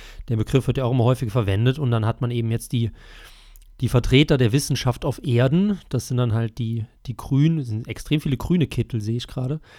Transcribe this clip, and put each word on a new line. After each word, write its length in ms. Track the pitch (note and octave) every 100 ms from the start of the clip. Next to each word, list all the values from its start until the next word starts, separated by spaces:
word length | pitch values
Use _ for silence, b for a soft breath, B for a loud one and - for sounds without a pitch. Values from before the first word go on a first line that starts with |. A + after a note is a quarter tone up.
| B B -
der 80 | A2+
Begriff 320 | A2 C3+ -
wird 100 | B2
ja 60 | A#2+
auch 60 |
immer 120 | B2+
häufig 280 | A#2 B2+ A#2
verwendet 480 | A#2+ G2+ G2 B2 D3
und 100 | B2+
dann 160 | A2+ G#2+
hat 160 | -
man 80 | A#2+
eben 220 | A#2+ A2+
jetzt 200 | A#2 -
die, 200 | A#2+ A2+ B B B B B B B B -
die 80 | A#2+
Vertreter 480 | B2 - - - C#3
der 140 | A#2
Wissenschaft 520 | C#3 - C3+ B2+ -
auf 160 | C#3+ - D#3
Erden, 540 | A#2 B2+ E3+ G#3 F#3 -
das 180 | B2 -
sind 80 | B2
dann 160 | B2
halt 260 | A2+ A2+ -
die, 260 | A2+ A2+ A2 _ -
die 100 | A2
Grünen, 400 | - C#3 D#3+ D#3+
es 120 | A#2+
sind 180 | G#2+ -
extrem 340 | - - D3+
viele 160 | - -
grüne 300 | - F3 C3
Kittel, 340 | - - A2+
sehe 160 | G#2 A#2+
ich 80 | -
gerade, 360 | C3 B2+ D#3 B